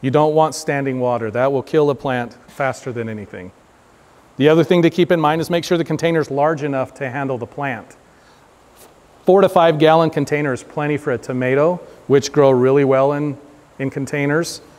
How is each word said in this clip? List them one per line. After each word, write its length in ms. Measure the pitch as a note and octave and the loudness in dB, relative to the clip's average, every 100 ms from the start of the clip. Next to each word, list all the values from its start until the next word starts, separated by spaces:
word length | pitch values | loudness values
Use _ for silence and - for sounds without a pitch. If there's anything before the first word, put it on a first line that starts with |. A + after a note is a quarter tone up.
You 80 | C3+ | 0
don't 240 | C#3 D3+ | 2 2
want 200 | D#3 D#3 | 2 0
standing 460 | D3 - C#3+ C#3 B2+ | -2 -6 -4 -4 -4
water. 300 | B2 A#2+ A2 | -2 -2 -4
That 200 | G#2+ C3 | -2 0
will 120 | C#3 | 0
kill 240 | - D#3+ D3 | -2 0 0
the 80 | |
plant 400 | C#3 C#3+ B2 A#2+ - - | 0 -4 -4 -6 -12 -20
faster 440 | - C3+ B2 - | -6 -6 -4 -10
than 160 | A#2+ A2+ | -8 -8
anything. 420 | G#2+ G2+ G2+ F#2 _ _ _ _ _ _ _ _ - | -10 -14 -16 -18 _ _ _ _ _ _ _ _ 0
The 140 | C#3 | 2
other 120 | D#3+ | 4
thing 200 | D#3+ F3+ | 4 4
to 80 | E3 | 2
keep 200 | - F3 | 2 0
in 80 | F3 | 2
mind 220 | D#3 D#3+ | 0 -2
is 80 | D#3+ | -2
make 160 | F3 | -4
sure 140 | D#3+ F3 | -2 -4
the 80 | E3 | -2
container's 440 | D#3+ E3 E3 D3 | -2 0 -2 -2
large 320 | C3+ D3 D#3+ | 0 0 0
enough 300 | D3 C#3 B2+ - | -4 -4 -6 -8
to 120 | C#3 | -10
handle 300 | B2+ C#3 B2+ | -6 -6 -6
the 80 | A2+ | -10
plant. 500 | - C#3+ A#2 F2 - _ _ _ _ _ _ _ _ - _ _ _ | -8 -8 -8 -12 -20 _ _ _ _ _ _ _ _ -20 _ _ _
Four 160 | - F#3+ | 2 4
to 80 | G3 | 4
five 300 | F#3 E3+ D#3 | 4 2 4
gallon 320 | D#3 D#3+ D#3+ | 4 4 2
container 420 | D#3 C#3 D3 D3 | 0 -2 -2 -4
is 100 | B2 | -6
plenty 360 | - - D3 D3 | -8 -8 -4 -4
for 140 | D3 | -4
a 60 | A#2+ | -6
tomato, 580 | - B2+ B2+ C3+ D#3 F3 - - - | -6 -4 0 2 0 -2 -10 -20 2
which 240 | C#3 C3+ | 2 2
grow 180 | - C#3 | 4 4
really 340 | B2+ B2+ C3+ | 6 4 4
well 300 | C#3 C3 C3+ | 4 2 2
in, 240 | C#3+ D3 C3+ - - _ _ | 0 -4 -8 -16 -20 _ _
in 100 | C3+ | -8
containers. 720 | D3+ C3+ D3+ C#3+ D3+ E3+ - - | -6 -8 -4 -2 -2 -2 -8 -18